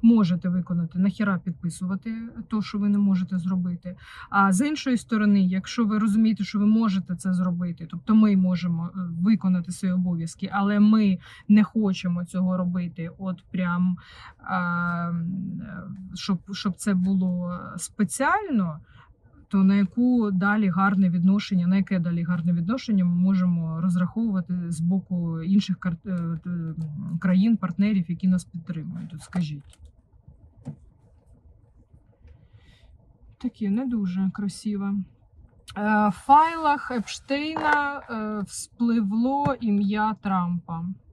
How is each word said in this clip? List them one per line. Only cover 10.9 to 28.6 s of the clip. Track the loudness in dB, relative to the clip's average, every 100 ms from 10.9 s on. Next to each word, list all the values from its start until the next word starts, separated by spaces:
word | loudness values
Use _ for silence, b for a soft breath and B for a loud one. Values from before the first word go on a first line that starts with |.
| 6 4 0 B B B
не | 6
хочемо | 6 2 0 0 -2 -4 -4
цього | -2 0 0
робити, | -2 -2 -6 -8 -12 -8
от | -8 -8 _
прям, | -6 -2 0 0 -2 B B B B
а, | -6 -4 -2 -2 -2 -4 -4
м, | -4 -4 -6 -8 -10
е, | -10 -14 -14 -14 -14
щоб, | -12 -4 -4 -4
щоб | -6 -6 -4
це | -2
було | 0 2 0 0 -2 -6 -8 -10 -12
спеціально, | -14 -4 -4 0 0 0 0 -2 -2 -6 b b b _ _ -20 -4
то | 2
на | 4 4
яку | 2 2 2 2 2
далі | 0 0 2 2
гарне | 2 2 4 2
відношення, | 4 4 2 2 0 2
на | 2
яке | 2 0
далі | 0 -2
гарне | -2 -2 0
відношення | 0 0 -4 0 2 2
ми | 2
можемо | 2 4 2 0 -2 -2
розраховувати | 0 0 0 -2 -2 -2 -2 -4 -4
з | -2
боку | 0 0 -2 -4 -2 -4
інших | 2 2 2 -4
кар-, | -4 -6 -6
е, | -6 -4 -6
т-, | -6
м, | -6 -6 -8 -8 -8 -6 -4
країн, | 2 4 4 2
партнерів, | -2 0 0 0 -2
які | -2 0
нас | 0
підтримують? | -2 -14